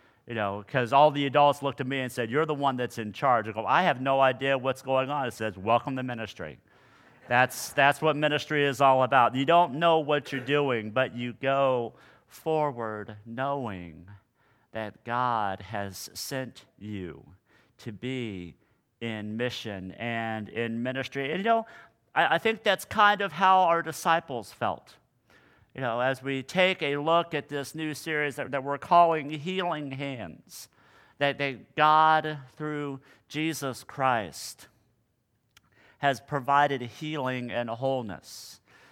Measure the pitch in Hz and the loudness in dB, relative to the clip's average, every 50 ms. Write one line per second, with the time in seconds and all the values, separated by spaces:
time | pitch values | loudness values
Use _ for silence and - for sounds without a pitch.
0 | _ _ _ _ _ - 120 110 104 98 98 104 101 - - 131 123 110 135 139 | _ _ _ _ _ -8 -4 -2 -2 -2 -2 -6 -8 -4 -2 -2 0 4 6 6
1 | 151 151 139 143 143 139 127 147 143 143 135 - 139 139 127 - 135 127 139 135 | 6 6 6 2 -2 2 4 6 6 6 4 2 -2 -4 -4 -4 -6 -4 -4 -4
2 | 131 120 - 127 120 113 117 147 160 151 151 139 143 139 131 123 123 117 - 120 | -4 -4 -4 -4 -4 -2 0 0 0 0 -2 -2 0 -2 0 -2 -4 -6 -6 -6
3 | 110 107 95 - 147 135 123 113 107 110 101 110 110 92 131 160 185 175 135 123 | -8 -8 -6 -2 2 2 4 2 2 -2 -6 -4 0 2 2 4 4 2 0 0
4 | 131 139 135 135 135 131 127 117 135 139 139 131 123 131 127 - - 131 135 131 | 0 0 2 4 4 4 4 2 0 0 0 0 0 -2 -4 -4 -2 0 0 0
5 | 131 131 147 147 135 120 107 - 110 107 95 95 92 110 117 117 - 143 135 131 | 0 0 -2 -4 -4 -4 -4 -4 -6 -6 -6 -4 0 2 2 2 2 -2 -4 -4
6 | 131 127 120 113 110 101 - - 85 78 67 - _ _ _ _ _ _ _ _ | -4 -6 -6 -8 -8 -10 -10 -10 -12 -12 -12 -16 _ _ _ _ _ _ _ _
7 | _ _ _ _ - - 123 123 127 123 - - - - - 147 135 143 143 - | _ _ _ _ -4 2 4 4 4 4 0 -4 -10 -4 2 4 6 6 4 4
8 | 156 160 139 147 151 151 147 143 - - 156 147 143 143 135 113 139 135 135 131 | 2 0 2 2 0 0 0 0 -2 0 0 2 2 2 2 4 6 6 6 6
9 | 131 120 139 131 120 113 127 131 139 147 170 170 175 151 123 151 170 170 165 160 | 4 4 6 6 4 4 2 2 2 4 6 6 6 4 2 0 2 4 4 4
10 | 147 143 147 147 143 - 143 135 120 - 143 147 143 135 123 113 107 110 104 131 | 2 0 0 -2 -2 -4 -8 -6 -2 0 0 2 2 2 0 -2 -4 -2 -2 -2
11 | 131 104 85 120 120 123 113 - 135 135 135 139 139 131 127 123 117 110 - - | -2 -2 -4 -6 -8 -8 -8 -4 -2 0 2 2 2 2 2 0 -2 -4 -8 -14
12 | - - _ _ _ _ - - - 160 160 156 151 147 127 120 113 110 110 107 | -20 -20 _ _ _ _ -20 -10 -4 -2 0 0 0 -2 -2 -4 -6 -6 -6 -8
13 | 104 104 110 104 104 113 113 123 135 139 143 143 127 110 98 90 87 82 78 80 | -10 -12 -14 -16 -16 -12 -8 -6 -4 -4 -4 -4 -4 -6 -8 -8 -10 -12 -16 -18
14 | 85 95 104 98 _ _ _ _ _ _ _ _ _ _ - 110 110 104 - _ | -20 -20 -20 -20 _ _ _ _ _ _ _ _ _ _ -10 -8 -8 -8 -10 _
15 | _ 120 117 123 127 123 120 110 104 98 95 - 90 - 113 104 101 98 92 - | _ -4 -2 -2 0 0 0 0 -2 -2 -4 -6 -8 -8 -8 -6 -6 -8 -10 -12
16 | - - - - - - 139 131 131 120 - - - _ _ _ 101 107 107 98 | -16 -14 -12 -12 -10 -8 -8 -8 -8 -10 -12 -18 -20 _ _ _ -14 -12 -10 -10
17 | 92 85 - - - - 92 _ _ _ _ _ _ _ _ _ - 117 107 - | -10 -10 -12 -16 -20 -20 -20 _ _ _ _ _ _ _ _ _ -14 -14 -12 -10
18 | - 127 131 127 120 110 98 90 87 85 73 _ _ _ _ _ _ _ _ _ | -8 -8 -6 -6 -8 -8 -8 -10 -10 -12 -16 _ _ _ _ _ _ _ _ _
19 | 117 117 110 107 104 107 107 113 123 127 123 - - 113 101 95 92 92 - - | -8 -6 -6 -6 -6 -6 -4 -4 -4 -4 -4 -6 -8 -10 -10 -8 -10 -12 -10 -8
20 | 117 120 117 113 113 113 110 110 104 - - 110 117 113 113 117 120 127 131 135 | -6 -6 -4 -4 -4 -4 -6 -6 -8 -8 -6 -4 -4 -4 -4 -4 -4 -4 -4 -6
21 | 131 - - 139 139 135 160 185 196 226 233 226 220 - - - - - _ _ | -8 -6 -6 -6 -4 -4 -4 -2 0 2 0 0 0 -4 -12 -20 -20 -20 _ _
22 | _ _ - - 170 127 160 165 - 220 226 - - 214 190 - - - - 214 | _ _ 0 2 2 4 2 2 2 0 -2 0 0 0 0 0 -2 -2 2 4
23 | 208 208 208 196 202 190 147 160 196 185 190 185 185 165 170 170 170 165 151 - | 6 6 6 4 0 -4 0 2 6 6 8 8 6 6 4 2 0 -4 -8 -2
24 | - 180 165 170 - - 131 117 104 - - - 120 101 85 - - - - _ | 2 2 2 2 2 -2 -6 -8 -8 -10 -6 -4 -2 -2 -2 -4 -8 -18 -20 _
25 | _ _ _ _ _ _ _ _ _ _ _ _ _ _ - 131 131 120 113 120 | _ _ _ _ _ _ _ _ _ _ _ _ _ _ -10 -6 -4 -2 0 0
26 | 123 131 135 - 127 135 135 135 123 - - 185 185 185 180 - 160 143 143 147 | 0 0 0 -2 -4 -6 -6 -6 -6 -2 0 2 2 2 2 0 -2 -4 -4 -2
27 | 143 160 170 170 165 170 170 147 139 - 143 143 139 - - 156 160 156 147 - | 0 2 2 2 2 0 -4 -6 -6 -6 -6 -8 -8 -8 -8 -8 -6 -6 -6 -6
28 | - 160 156 151 147 143 127 - 135 - 143 139 131 139 143 139 - - 180 175 | -6 -4 -2 -2 -2 -2 -4 -6 -8 -6 -6 -6 -4 -4 -6 -6 0 4 6 6
29 | 175 165 165 156 143 143 156 147 139 185 190 185 185 175 160 151 147 139 135 135 | 6 6 4 0 -2 -6 -8 -8 -8 -6 -4 -4 -4 -4 -4 -6 -6 -8 -8 -8
30 | 143 139 135 117 101 82 69 - _ _ - - - - _ _ _ _ _ _ | -8 -8 -8 -10 -10 -12 -14 -16 _ _ -20 -20 -20 -20 _ _ _ _ _ _
31 | _ _ _ - 143 143 131 - 143 135 131 104 - _ _ 151 151 151 156 156 | _ _ _ -2 0 0 0 -2 -4 -4 -6 -8 -14 _ _ 4 6 6 8 8
32 | 156 156 156 156 151 156 156 143 135 127 _ - 151 151 151 147 147 143 139 131 | 6 6 6 4 2 -2 -6 -8 -12 -16 _ -10 -8 -6 -6 -6 -6 -6 -8 -10
33 | - _ - _ _ _ - 151 156 165 156 - 143 135 120 - - - - 143 | -14 _ -20 _ _ _ -6 -4 -2 -2 -4 -4 -6 -6 -6 -8 -12 -12 -4 0
34 | 135 131 123 113 101 80 - - - - - - - - _ _ _ _ _ _ | 2 2 2 2 0 -4 -8 -12 -14 -14 -16 -18 -20 -20 _ _ _ _ _ _
35 | _ _ _ _ _ _ _ _ _ _ _ _ _ _ _ _ _ _ _ _ | _ _ _ _ _ _ _ _ _ _ _ _ _ _ _ _ _ _ _ _
36 | 143 143 135 123 - - 147 139 123 127 139 143 147 139 139 127 123 117 - - | 0 0 0 0 -4 -6 -6 -4 0 4 4 4 4 4 2 -2 -6 -10 -12 -10
37 | 156 151 151 151 131 131 127 127 123 123 92 117 120 117 113 113 135 135 135 127 | -10 -8 -6 -4 -4 -4 -4 -4 -6 -6 -4 -4 -4 -4 -6 -4 -2 -2 -2 -2
38 | 117 104 85 - - - - - - - - - _ _ _ _ _ _ | -4 -6 -10 -12 -14 -18 -18 -18 -18 -20 -20 -20 _ _ _ _ _ _